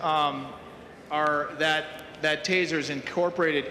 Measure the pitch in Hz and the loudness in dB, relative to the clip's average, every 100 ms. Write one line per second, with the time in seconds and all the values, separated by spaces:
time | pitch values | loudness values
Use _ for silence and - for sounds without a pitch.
0 | - 156 147 135 135 - - - - - | 0 2 2 0 -8 -12 -16 -18 -18 -18
1 | - 151 151 147 147 143 156 156 156 - | -4 0 2 2 0 0 2 2 -2 -10
2 | - - 156 151 - 185 170 160 139 139 | -14 -2 0 2 2 2 2 0 -2 -4
3 | - 175 175 175 160 147 135 | -4 0 2 4 2 2 0